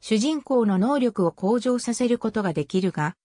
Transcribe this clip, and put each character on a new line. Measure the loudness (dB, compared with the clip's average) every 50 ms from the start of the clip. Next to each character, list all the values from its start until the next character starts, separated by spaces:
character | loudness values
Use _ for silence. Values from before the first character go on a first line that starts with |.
主 | -6 -2 0 0
人 | 2 0 -2 -2
公 | -2 0 0 2 2
の | 2 2 2
能 | 2 2 2 2
力 | 0 0 0 0 0
を | -2
向 | -2 -2 -2 0 0 0
上 | 0 0 -2 -2
さ | -2 -4 -2
せ | -2 0 0
る | 0 0
こ | -2 -2
と | -2 -2 -2
が | -2 -2
で | -2 -4
き | -2 -2 -2
る | 0 0
が、 | -2 -2 -4 -4 -4 _ _